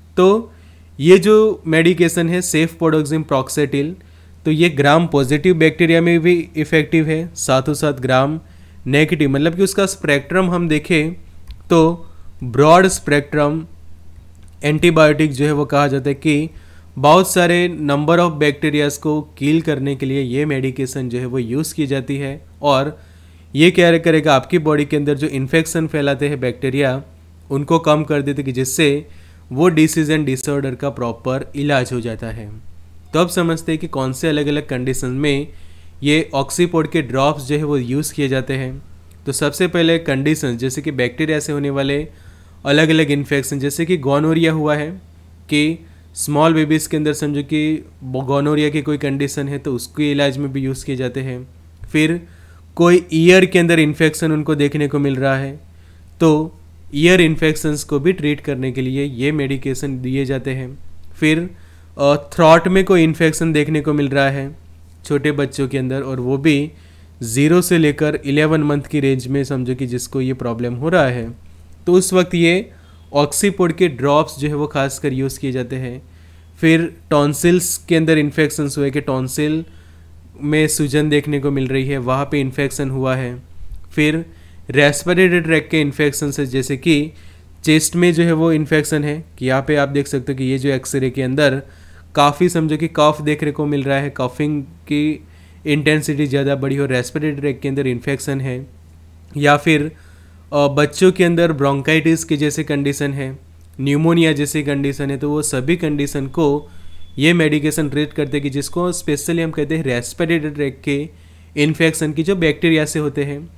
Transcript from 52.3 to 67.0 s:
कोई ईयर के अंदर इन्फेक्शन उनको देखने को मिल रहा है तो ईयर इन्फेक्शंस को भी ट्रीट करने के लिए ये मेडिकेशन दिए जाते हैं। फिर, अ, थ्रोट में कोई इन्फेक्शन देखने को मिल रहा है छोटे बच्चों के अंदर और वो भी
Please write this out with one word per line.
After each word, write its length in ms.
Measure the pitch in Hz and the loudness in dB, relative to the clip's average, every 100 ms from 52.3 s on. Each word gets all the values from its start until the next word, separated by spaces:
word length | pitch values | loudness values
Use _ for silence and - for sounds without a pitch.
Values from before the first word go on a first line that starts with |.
| - - - - - | -20 -20 -20 -16 2
कोई 300 | 175 180 175 | 4 4 2
ईयर 320 | 160 170 185 | 2 6 6
के 140 | 185 180 | 6 2
अंदर 200 | 170 165 | 4 4
इन्फेक्शन 540 | 151 147 156 156 160 | 2 2 0 0 -2
उनको 220 | 156 147 | -2 -2
देखने 340 | 147 143 151 143 | 0 0 0 -2
को 100 | 147 | 0
मिल 180 | 139 127 | -2 0
रहा 200 | 135 135 | -2 -2
है 240 | 139 151 - - - - - - | -4 -12 -20 -20 -20 -20 -20 2
तो 380 | 165 151 160 - - - - | 4 4 0 -10 -20 -20 -10
ईयर 260 | 143 170 185 | 0 4 6
इन्फेक्शंस 640 | 165 151 156 156 156 147 | 4 2 0 0 -4 -4
को 140 | - 147 | -4 0
भी 120 | 165 | 0
ट्रीट 280 | 185 147 143 | 0 -2 -4
करने 320 | - 127 131 | -6 -4 -4
के 100 | 127 | -4
लिए 220 | 127 135 | -4 -4
ये 280 | 143 120 139 | -4 -2 -2
मेडिकेशन 680 | 156 135 135 135 131 143 127 | -2 -2 -4 -4 -6 -6 -6
दिए 220 | 127 135 | -4 -4
जाते 260 | 131 135 135 | -2 -4 -6
हैं। 280 | 131 127 143 - - - - | -8 -10 -14 -16 -14 -16 -2
फिर, 180 | 156 160 180 - - - - - | 0 0 -2 -12 -20 -20 -20 -2
अ, 180 | 143 147 | 0 0
थ्रोट 520 | - - 160 170 190 | -2 4 8 8 6
में 160 | 190 | 2
कोई 180 | 185 180 | 4 4
इन्फेक्शन 500 | 160 151 160 - 165 | 4 2 0 0 0
देखने 280 | 151 151 151 | 0 0 -2
को 120 | 151 | -2
मिल 160 | 147 143 | -2 0
रहा 220 | 139 135 | 0 0
है 260 | 139 135 - - - - - | -2 -8 -12 -20 -20 -20 -20
छोटे 280 | - 143 151 | -4 -2 0
बच्चों 360 | 139 139 143 131 | -2 -4 -4 -4
के 100 | 135 | -4
अंदर 240 | 127 135 | -4 -6
और 180 | 131 127 | -6 -6
वो 180 | 123 135 | -4 0
भी 320 | 156 143 151 - - - | 2 2 -2 -10 -20 -20